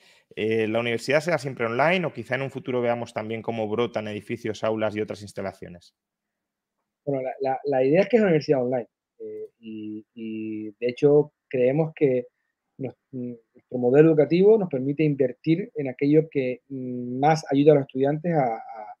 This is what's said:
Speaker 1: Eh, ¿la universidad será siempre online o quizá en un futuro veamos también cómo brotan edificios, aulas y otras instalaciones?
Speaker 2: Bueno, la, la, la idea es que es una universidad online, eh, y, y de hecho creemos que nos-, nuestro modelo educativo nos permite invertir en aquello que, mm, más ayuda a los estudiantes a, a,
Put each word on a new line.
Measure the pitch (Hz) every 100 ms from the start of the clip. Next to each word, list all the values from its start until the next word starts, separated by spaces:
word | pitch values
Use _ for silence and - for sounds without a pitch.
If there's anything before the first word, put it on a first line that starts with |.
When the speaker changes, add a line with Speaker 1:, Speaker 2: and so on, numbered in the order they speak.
| _ _ _ -
Speaker 1:
Eh, | 107 113 110
¿la | 110
universidad | 120 113 - 143
será | 156 160
siempre | 135 127 117
online | 117 151 185 160
o |
quizá | - 110 131
en |
un | 135
futuro | 131 - 123
veamos | 120 120 117
también | - 107 113
cómo | 110 117 110
brotan | 110 120 110 107
edificios, | 104 - 120 113 104 113
aulas | 110 107 104
y |
otras | 107 101
instalaciones? | 101 - 98 - 92 87 - _ _ _ _ _ _ _ _ _ _ _ -
Speaker 2:
Bueno, | 135
la, | 131 -
la, | 135 131
la | 143 135 131
idea | 160
es | 196
que | 240
es |
una | 208
universidad | 156 139 143
online, | 123 127 113 _ _ -
eh, | - 107 - _
y, | 113 107 107 107 107
y | - 110 110 110 107 107
de | 104 120
hecho | 123 147 147 147 _ _
creemos | 127 123 147 160 160
que | 143 127 123 _ _ _ _ -
nos-, | 131 - _
nuestro | 131 123 120 _ _ _ 127
modelo | 123 135 160
educativo | 156 143 170 196 220
nos | 185
permite | 135 131 143
invertir | 156 139 127 - - 165 208
en | - 135
aquello | 123 143 151 160
que, | 143 127 123 _
mm, | 135 127 123 123 127
más | 147 156 -
ayuda | 139 147
a | 147
los | 135
estudiantes | 131 135 156 175
a, | 160 127 110
a, | - - 107 -